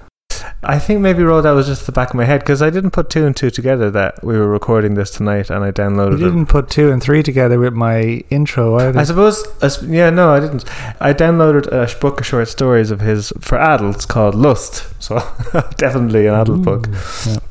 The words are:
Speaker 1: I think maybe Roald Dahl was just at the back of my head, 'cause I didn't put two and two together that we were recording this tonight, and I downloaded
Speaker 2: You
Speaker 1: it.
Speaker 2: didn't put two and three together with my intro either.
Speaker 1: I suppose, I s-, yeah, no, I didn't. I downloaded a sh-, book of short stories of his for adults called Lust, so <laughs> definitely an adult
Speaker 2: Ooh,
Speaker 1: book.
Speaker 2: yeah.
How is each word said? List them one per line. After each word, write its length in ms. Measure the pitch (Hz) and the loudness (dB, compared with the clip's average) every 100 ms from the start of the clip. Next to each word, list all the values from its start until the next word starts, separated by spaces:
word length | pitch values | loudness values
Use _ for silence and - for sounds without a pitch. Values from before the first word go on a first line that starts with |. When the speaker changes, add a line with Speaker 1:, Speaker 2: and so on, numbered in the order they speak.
| - _ - - - - | -18 _ -12 -10 -10 -8
Speaker 1:
I 180 | 139 143 | -2 0
think 220 | - 208 | 0 2
maybe 220 | 190 175 | 2 4
Roald 200 | 165 160 | 4 4
Dahl 120 | 151 139 | 4 2
was 120 | 139 | 0
just 140 | 135 | -4
at 20 | - | -4
the 60 | |
back 180 | 127 127 | -2 -2
of 60 | 123 | 0
my 100 | 117 | 0
head, 180 | 143 - | 0 0
'cause 160 | 143 | 0
I 80 | 156 | 0
didn't 220 | 180 190 | 0 0
put 180 | - 156 | 0 0
two 160 | 160 147 | 0 0
and 100 | 131 | 0
two 140 | 127 | -2
together 400 | - 127 131 107 | -2 -2 0 0
that 320 | 101 95 - | 0 -2 -4
we 140 | - 110 | -2 0
were 100 | 104 | 2
recording 480 | 104 - 113 107 104 | 0 0 2 2 -2
this 140 | 98 | -4
tonight, 380 | - 104 101 98 | -4 -2 -2 -4
and 140 | 98 | -4
I 80 | 98 | -4
downloaded 480 | 95 101 101 98 143 | -2 -2 0 0 2
Speaker 2:
You 80 | 180 | 0
Speaker 1:
it. 20 | |
Speaker 2:
didn't 140 | 170 151 | 0 2
put 220 | 147 135 | 2 2
two 220 | - 147 | 2 2
and 100 | 127 | 2
three 200 | 131 151 | 2 0
together 360 | 147 131 123 120 | 0 0 2 2
with 140 | 123 | 0
my 500 | 117 113 113 113 117 - | 0 0 0 -2 -4 -4
intro 480 | 139 147 - 117 117 | -2 -2 0 0 2
either. 200 | 127 131 | 2 2
Speaker 1:
I 40 | |
suppose, 400 | 147 175 214 208 - - | 0 2 2 2 -6 -2
I 60 | 139 | -2
s-, 160 | - | -2
yeah, 260 | 165 165 170 | -2 2 4
no, 240 | 175 170 | 4 4
I 60 | 143 | 4
didn't. 260 | 151 131 - - - - | 0 -4 -8 -12 -12 -4
I 140 | 143 | 0
downloaded 540 | 143 165 170 156 147 - | 2 2 4 4 4 0
a 200 | 131 120 | -2 -2
sh-, 80 | - | -2
book 240 | 139 139 | -2 -2
of 60 | 123 | -4
short 220 | 123 113 | -2 -2
stories 440 | - 131 117 110 | -2 2 2 2
of 100 | 101 | -2
his 300 | 107 107 104 - | -2 -2 -4 -6
for 180 | - 120 | -2 2
adults 460 | 156 131 101 101 - | 2 2 0 -4 -2
called 300 | - 104 104 | 0 2 4
Lust, 520 | 147 117 - - - - | 2 2 -2 -10 -10 -10
so 220 | - 113 - - 120 | -8 -6 -4 -6 -2
<laughs> 240 | 170 - - | -2 -2 -2
definitely 500 | 135 127 120 110 107 | -2 0 0 2 2
an 60 | 107 | 2
adult 240 | 110 170 | 2 0
Speaker 2:
Ooh, 40 | |
Speaker 1:
book. 240 | 180 101 113 98 - - 113 | 0 -2 -4 -6 -8 -6 -4
Speaker 2:
yeah. 100 | 104 - | -6 -6